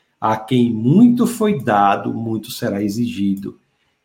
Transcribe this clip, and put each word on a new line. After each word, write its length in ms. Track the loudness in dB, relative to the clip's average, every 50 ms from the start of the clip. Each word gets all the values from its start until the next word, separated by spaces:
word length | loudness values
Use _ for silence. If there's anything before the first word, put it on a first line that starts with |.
| _ _ _ _
A 160 | -4 -2 -2
quem 360 | -4 -4 -2 0 2 2 0
muito 540 | 0 -2 0 4 6 6 6 6 6 2 0
foi 360 | -2 -2 -2 -2 -2 -2 -2
dado, 500 | 0 0 2 4 4 4 2 0 -2 -6
muito 380 | -6 -6 -6 -6 -6 -6 -8 -10
será 320 | -10 -8 -6 -4 -4 -2
exigido. 760 | -4 -4 -2 -4 -4 -6 -4 -4 -2 -2 -2 -4 -6 -12 -14 _ _ _ _ _ _ _ _ _